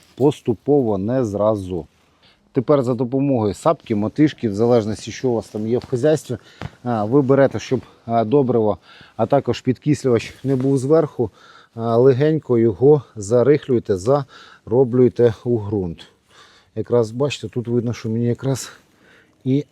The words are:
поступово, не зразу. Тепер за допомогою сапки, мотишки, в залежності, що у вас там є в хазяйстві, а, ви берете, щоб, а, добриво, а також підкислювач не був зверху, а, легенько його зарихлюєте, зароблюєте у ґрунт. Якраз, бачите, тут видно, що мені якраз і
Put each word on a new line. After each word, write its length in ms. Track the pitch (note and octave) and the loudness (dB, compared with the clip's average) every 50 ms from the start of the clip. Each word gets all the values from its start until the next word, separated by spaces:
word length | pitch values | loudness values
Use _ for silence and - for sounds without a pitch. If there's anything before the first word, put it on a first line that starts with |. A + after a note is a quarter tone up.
| _ _ _ | _ _ _
поступово, 800 | - B2+ D3+ - - _ - A2 - _ C3 D3 C#3+ B2+ A2 G#2 | 0 0 0 0 0 _ -4 -4 -4 _ 2 2 2 2 0 -2
не 280 | F#2 F#2+ G#2+ B2+ C3+ B2+ | -2 -2 -2 -2 -2 -2
зразу. 640 | G#2+ G2 G2 G#2 G#2+ A2 G2+ F#2+ F2+ F#2 E2+ D2+ - _ _ _ _ _ _ _ _ _ _ _ _ _ | -2 -2 0 0 0 0 0 -4 -6 -8 -8 -10 -12 _ _ _ _ _ _ _ _ _ _ _ _ _
Тепер 300 | C#3 A#2+ - D3+ C#3 A#2+ | -4 0 2 2 2 2
за 100 | A#2+ B2+ | 0 -2
допомогою 600 | A2+ C3 A#2 C3 C3+ C#3 C#3+ C3+ A#2+ G#2+ G#2 F2+ | -2 -4 -4 -2 -2 0 0 0 0 0 -2 -4
сапки, 420 | - - D#3 - - _ - A2+ | -2 -2 -2 -2 -2 _ -4 -4
мотишки, 540 | G#2 G#2 G#2+ - - D3+ D3 - - - A2+ | -2 -2 -4 0 0 0 0 0 -4 -6 -4
в 40 | G2 | 0
залежності, 560 | G2+ A#2 A#2+ B2 A#2+ G#2 G#2+ G#2 - - A2+ | 0 2 4 4 2 2 0 -6 -8 -10 -14
що 180 | - - - B2+ | -12 -6 -4 -2
у 40 | A#2+ | -2
вас 140 | A2 G2+ | -2 -4
там 200 | - - G#2+ G#2+ | -6 -10 -8 -4
є 100 | A2 A#2+ | -2 -2
в 80 | A#2+ - | -4 -2
хазяйстві, 520 | - - A#2+ B2 D3+ D#3 C#3 - - B2 G#2+ - - - - - - - _ - | -4 -6 -2 0 0 0 0 -2 -8 -10 -10 -10 -20 -20 -18 -18 -18 -18 _ -6
а, 200 | B2 A#2+ A2 G#2 | -4 -4 -2 -2
ви 160 | G#2+ B2 D3 | 2 2 2
берете, 380 | C3+ B2 C#3 C3+ C#3 A#2 - G#2+ | 2 4 4 4 4 2 0 -6
щоб, 220 | - - C3 A#2 - - - _ _ | -6 -4 -6 -6 -6 -12 -20 _ _
а, 180 | A#2 A#2 A#2 A2+ | -2 0 0 0
добриво, 540 | G#2+ C3 D3 C3+ A#2+ A#2+ A#2 A2 G#2 F#2+ - _ _ - - - - _ | 2 2 2 2 2 0 0 0 0 -2 -4 _ _ -20 -20 -20 -18 _
а 100 | - A2+ | -4 0
також 360 | G2+ C#3+ C#3 - - A2+ - | 2 2 0 0 -2 -6 -4
підкислювач 720 | - C3 A#2 - - D3+ C#3+ - - C3 A#2 A2 - - - - - | -2 -4 -4 -2 -2 -2 -2 0 0 0 0 0 0 -6 -14 -10 -4
не 120 | C3 C3+ | -4 -2
був 220 | B2+ B2+ C#3 C#3 | 0 0 0 0
зверху, 540 | C3+ A#2+ C3+ D#3+ E3 D#3+ C#3+ - - A#2+ - - _ - - - - _ _ _ | 0 0 2 2 2 2 0 -4 -6 -6 -6 -6 _ -20 -20 -20 -20 _ _ _
а, 220 | A2+ A2+ A#2 A2+ | -8 -4 0 2
легенько 600 | A#2 B2 C#3 C3 A#2+ D3 D#3 D#3+ D3 - - B2 | 4 6 6 4 4 2 0 0 -2 0 0 2
його 460 | A#2 A2+ A#2 G2 E2+ B2 C#3+ D3+ D3 - - _ | 2 2 2 2 2 4 4 4 4 2 -6 _
зарихлюєте, 800 | A2 G2 G2 A#2 B2 A#2 B2+ D3+ D3 - - B2+ A2+ - - G2+ | -14 -6 0 0 2 4 4 2 2 0 -2 -2 -2 0 -2 -4
зароблюєте 1400 | F2+ F2+ A#2 C#3 D3 C3+ - - - - - - _ _ F#2 G#2+ B2+ C3+ A#2+ A#2 B2+ B2+ A#2+ - - B2 A#2 G#2+ - - | -2 0 0 0 0 -2 -6 -16 -20 -20 -20 -20 _ _ -2 0 2 2 2 4 2 2 2 4 2 2 2 2 -2 -4
у 160 | B2 A#2+ A2+ | -4 -4 -2
ґрунт. 480 | G2+ G#2 A2+ G2+ F#2 E2+ D#2+ - - _ _ _ _ _ _ - - _ _ _ _ _ _ | -2 -4 -4 -4 -4 -6 -8 -12 -18 _ _ _ _ _ _ -20 -20 _ _ _ _ _ _
Якраз, 360 | A2+ G#2 - A#2 A#2+ A#2 G#2+ | -10 -4 0 0 0 0 0
бачите, 360 | A2+ B2 - C#3+ - - - | -2 -4 -4 -4 -4 -8 -12
тут 200 | G#2+ - B2+ A2 | -8 -8 -8 -4
видно, 260 | A#2 A#2 A#2+ A2 B2 A2+ | -2 -2 -2 -2 -2 -6
що 160 | - - A2+ | -6 -6 -4
мені 160 | A2 A#2 A#2+ | -4 -2 -2
якраз 460 | A#2+ A#2 - - C3+ C3+ - - - - - _ _ _ _ _ _ _ _ _ _ _ _ _ | -2 -2 -4 -4 -4 -4 -4 -8 -14 -18 -20 _ _ _ _ _ _ _ _ _ _ _ _ _
і 220 | C3 C3 C#3+ D3 - | -2 -2 -2 -2 -6